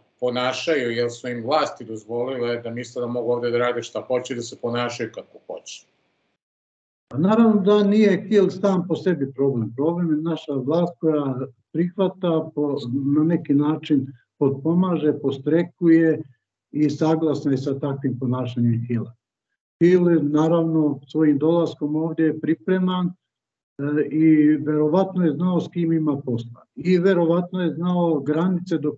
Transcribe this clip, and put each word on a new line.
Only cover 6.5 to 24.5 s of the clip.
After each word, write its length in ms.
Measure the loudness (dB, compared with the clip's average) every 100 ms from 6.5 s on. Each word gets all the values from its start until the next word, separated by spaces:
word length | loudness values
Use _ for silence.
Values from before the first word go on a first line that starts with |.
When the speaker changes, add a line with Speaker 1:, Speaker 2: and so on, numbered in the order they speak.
| _ _ _ _ _ _
Speaker 2:
Pa 100 | -2
naravno 420 | 2 4 6 4
da 240 | 4 4
nije 420 | 4 4 4 2 2
Hill 200 | 2 2
sam 380 | 2 0 0 0
po 80 | -2
sebi 360 | 0 -2 -2
problem. 400 | -2 0 0 -4 -2
Problem 340 | -2 0 -2
je 60 | -2
naša 360 | -2 -6 -6
vlast 400 | -6 -2 0 -2 -2
koja 340 | -2 0 -2 -4 -8 -12 _
prihvata, 760 | -4 -4 -2 -4 -2 -2 -2 -2
po-, 220 | -4 -4 -4 -6 -4 0 2
na 80 |
neki 300 | 2 0 2
način 520 | 2 2 -2 0 0 0 -8 _ _
potpomaže, 800 | -2 0 0 2 2 0 0 0
postrekuje 1000 | -2 -4 0 0 0 0 4 6 4 2 -4 _ _ _ _
i 180 | -2 0
saglasna 600 | 2 0 2 0 0 -2
je 80 | -2
sa 200 | -2 -4
takvim 400 | -4 -4 -4 -4
ponašanjem 640 | -4 -4 -4 0 0 0 -2
Hilla. 260 | -6 -6 -12 _ _ _ _ _ _
Hill 280 | 4 6 4
je, 120 | 4
naravno, 800 | 2 2 2 2 2 2 0 -2 -6
svojim 320 | 0 2 2
dolaskom 580 | 2 2 0 -4 -4 -2
ovdje 300 | -4 0 -2
je 140 | 0
pripreman, 640 | -2 -2 0 0 0 -2 -4
e, 60 | -6 _ _ _ _ _ -8 -4 -2 0
i 460 | 2 4 6 6